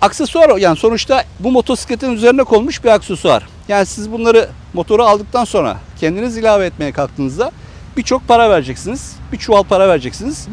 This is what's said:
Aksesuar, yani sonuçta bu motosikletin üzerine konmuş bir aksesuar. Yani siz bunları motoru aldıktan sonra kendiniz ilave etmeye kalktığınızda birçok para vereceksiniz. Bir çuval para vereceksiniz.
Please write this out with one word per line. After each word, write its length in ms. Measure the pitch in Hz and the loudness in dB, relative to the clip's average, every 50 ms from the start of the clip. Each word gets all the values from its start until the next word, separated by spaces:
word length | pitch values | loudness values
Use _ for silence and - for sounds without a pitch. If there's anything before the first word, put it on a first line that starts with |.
Aksesuar, 560 | 202 202 - - 294 - - 330 320 302 220 | 0 0 0 -2 -4 -2 2 2 4 4 4
yani 200 | 190 196 175 156 | 4 2 2 0
sonuçta 460 | - - 226 233 208 - - 262 254 - - - - | 2 0 0 0 -2 -2 0 0 0 0 -4 -10 -8
bu 120 | 185 254 | -4 0
motosikletin 600 | 254 247 - - 247 - - - 240 220 269 254 | 0 0 0 0 -4 -4 -4 -8 -8 -6 -4 -6
üzerine 320 | 240 208 233 240 262 269 254 | -4 2 2 4 4 4 2
konmuş 400 | - 233 208 240 320 - - - | 2 2 2 2 0 -6 -2 2
bir 60 | 233 | 2
aksesuar. 540 | 214 196 - - 185 - - 170 127 104 - - - - - | 2 2 2 -4 -8 -2 0 2 2 2 0 -6 -16 -18 -6
Yani 180 | - 202 202 190 | -2 0 0 0
siz 260 | - - 214 208 214 | -2 -4 -10 -12 -10
bunları 380 | 226 226 226 233 226 226 190 - - - - - - | -8 -2 0 4 4 4 4 2 -4 -16 -20 -10 -8
motoru 300 | 175 160 - 214 220 240 | -8 -2 0 0 2 4
aldıktan 420 | 214 208 208 208 - - 247 233 | 4 2 2 0 -4 -4 -4 -4
sonra 320 | - - 196 147 113 95 - - - - - | -2 -2 -2 -2 -2 -4 -6 -12 -18 -8 -4
kendiniz 380 | 165 156 175 202 233 247 226 | -4 -4 -2 -4 -6 -6 -6
ilave 280 | 226 220 220 208 202 185 | 0 2 2 2 2 2
etmeye 260 | 170 - - 151 139 | -2 -4 -6 -8 -6
kalktığınızda 600 | - 143 139 123 - 143 139 131 135 180 240 330 - - - - - - - - - | -4 -4 -4 -4 -4 -6 -6 -6 -4 -4 -4 -4 -6 -10 -18 -20 -20 -20 -20 -10 -8
birçok 300 | 277 226 - 247 262 - | -8 -2 -2 -2 -2 2
para 220 | - 240 233 233 214 | 2 4 4 6 4
vereceksiniz. 680 | 196 160 131 131 123 - 139 185 247 269 - - - - - - | 4 2 0 -4 -8 -10 -8 -10 -10 -10 -12 -16 -18 -18 -14 -12
Bir 60 | - | -12
çuval 260 | 214 - 240 214 202 190 | -10 -2 2 2 2 4
para 260 | - 202 185 190 190 | 2 2 2 4 4
vereceksiniz. 580 | 170 147 123 127 - - 202 277 311 - - 190 | 2 0 -2 -6 -10 -8 -10 -10 -10 -10 -12 -10